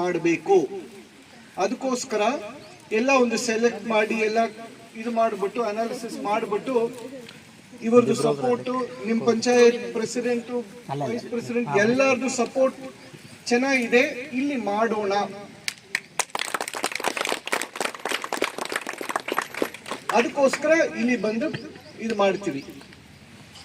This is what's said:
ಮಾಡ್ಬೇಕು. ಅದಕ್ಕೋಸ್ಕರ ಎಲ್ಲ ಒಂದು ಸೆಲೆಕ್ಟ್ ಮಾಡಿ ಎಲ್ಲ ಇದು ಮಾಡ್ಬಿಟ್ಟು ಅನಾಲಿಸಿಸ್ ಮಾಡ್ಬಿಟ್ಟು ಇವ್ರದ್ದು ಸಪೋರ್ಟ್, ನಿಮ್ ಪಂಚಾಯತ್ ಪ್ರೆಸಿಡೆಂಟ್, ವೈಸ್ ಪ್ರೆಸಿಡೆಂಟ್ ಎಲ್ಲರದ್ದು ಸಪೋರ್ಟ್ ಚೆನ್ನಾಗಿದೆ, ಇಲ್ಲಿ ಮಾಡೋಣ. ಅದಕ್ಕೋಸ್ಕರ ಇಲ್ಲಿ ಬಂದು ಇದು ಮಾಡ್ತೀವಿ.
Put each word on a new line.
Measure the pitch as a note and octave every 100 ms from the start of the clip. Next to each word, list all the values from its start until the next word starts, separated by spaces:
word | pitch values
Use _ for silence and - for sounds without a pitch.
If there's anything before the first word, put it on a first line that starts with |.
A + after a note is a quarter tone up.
ಮಾಡ್ಬೇಕು. | F3+ E3+ E3+ D#3+ - F3+ C#3 - - - - - - - - -
ಅದಕ್ಕೋಸ್ಕರ | G3 B3 C4 A#3+ - G#3+ G#3+ D4 - - - - - A3
ಎಲ್ಲ | B3+ C4+
ಒಂದು | A#3+ A3 -
ಸೆಲೆಕ್ಟ್ | A3 A#3 G3+ A3+
ಮಾಡಿ | G#3+ G#3 A3+ A3
ಎಲ್ಲ | A3+ A3+ - - - - A3
ಇದು | A#3+ A3+
ಮಾಡ್ಬಿಟ್ಟು | A3+ G3+ G3 B3 A3
ಅನಾಲಿಸಿಸ್ | G#3 A3+ B3 A3+ D3+ G3+
ಮಾಡ್ಬಿಟ್ಟು | A3 G#3+ G3+ F#3 B3 A#3 - C4 C4 A#3 - - - - B3 A3+
ಇವ್ರದ್ದು | A#3+ B3 - -
ಸಪೋರ್ಟ್, | - B3 A#3+ B3 B3+ A#3+ - G#3+
ನಿಮ್ | A3+ A#3
ಪಂಚಾಯತ್ | A3+ A#3+ B3 A#3+ A#3 - A#3
ಪ್ರೆಸಿಡೆಂಟ್, | G#3+ B3 A#3+ A#3+ A#3 B3 G#3 - - C#3+
ವೈಸ್ | A#3+ A#3 -
ಪ್ರೆಸಿಡೆಂಟ್ | A#3 A#3+ A#3+ A#3+ A#3+
ಎಲ್ಲರದ್ದು | A3 B3+ C4+ B3 B3+ A#3+
ಸಪೋರ್ಟ್ | A#3 C4 C4 - C4 - - - - - -
ಚೆನ್ನಾಗಿದೆ, | A#3+ C4+ C4 A#3 A#3+ D4 B3 C#4+ B3
ಇಲ್ಲಿ | C#4+ C4 G3+
ಮಾಡೋಣ. | G3+ A3+ A3 G3+ G3+ G3 G3 G3+ - - - - - - - - - - - - - - - - - - - - - - - - - - - - - - - - - - - - - - - - - - - - - - A#3+
ಅದಕ್ಕೋಸ್ಕರ | A#3+ C#4+ C4+ - D4+ D#4+ C4+ G#3+
ಇಲ್ಲಿ | A#3+ A#3+ G#3+
ಬಂದು | A3+ D#4 - - - - - A3+
ಇದು | G#3
ಮಾಡ್ತೀವಿ. | G3 F3+ F3 C#3 - - - - - - - - - -